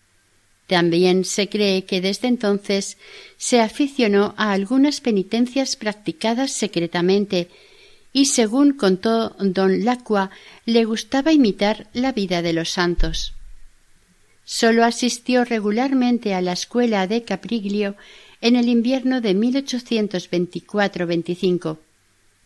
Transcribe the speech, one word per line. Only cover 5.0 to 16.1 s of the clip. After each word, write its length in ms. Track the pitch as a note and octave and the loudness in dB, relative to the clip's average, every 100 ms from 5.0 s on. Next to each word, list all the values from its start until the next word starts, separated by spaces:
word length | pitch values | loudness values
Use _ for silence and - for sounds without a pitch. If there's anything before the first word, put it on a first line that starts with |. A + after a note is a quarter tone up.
penitencias 720 | - G#3 F#3 A3+ B3 C4+ C4 - | 0 0 0 0 -2 -2 -4 -4
practicadas 760 | G#3+ G#3 - E3 A3 A#3 C4+ | -8 -8 -8 -4 -2 -2 -2
secretamente 1000 | - G3+ F3 E3+ F3 F3 G3 G3+ F#3 F3 - _ - - - _ | -4 -4 -4 -4 0 2 2 0 -2 -4 -10 _ -20 -20 -20 _
y, 120 | C4 C#4 | 0 2
según 460 | - A3 A#3+ C#4+ | 2 2 4 2
contó 640 | C#4 G3 F#3 A3+ A3+ A3 - | 4 2 2 0 0 -2 -2
don 440 | G3 F#3 F#3+ F#3 | -2 2 2 2
Lacua, 460 | G3+ B3 - G#3 F#3+ - - - | 0 -2 -2 -2 -2 -8 -20 -12
le 220 | - A#3 A3+ | 0 2 2
gustaba 460 | A3 - C4+ C#4 | -2 -2 -2 2
imitar 560 | D#4 A#3+ F#3+ G3+ G#3+ - | 4 4 2 -2 -2 -6
la 200 | A#3 C4 | -4 -4
vida 280 | B3+ G3 F3+ | -2 -2 -2
de 140 | E3+ | -2
los 160 | E3 E3 | -2 -2
santos. 640 | - F3 E3+ D#3+ D#3+ - - - - - _ _ _ _ _ _ _ | -2 0 0 0 -2 -8 -12 -16 -18 -20 _ _ _ _ _ _ _
Solo 400 | - - A3+ A3+ | -12 0 2 4
asistió 600 | A#3 A#3 A#3+ - - B3 | 2 2 -2 -4 0 0
regularmente 880 | B3 A#3 G#3 G#3 C4+ C4+ B3 | 0 -2 -2 -2 0 0 0